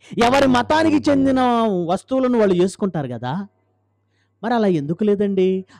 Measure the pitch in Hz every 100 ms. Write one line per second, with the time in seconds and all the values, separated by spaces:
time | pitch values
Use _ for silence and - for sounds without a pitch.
0 | - 180 233 277 269 247 240 311 320 302
1 | 302 277 269 262 247 233 226 185 165 190
2 | - 262 254 240 202 175 185 - 202 165
3 | 131 117 123 165 202 _ _ _ _ _
4 | _ _ _ _ 220 240 208 170 143 170
5 | 214 202 208 190 185 190 190 -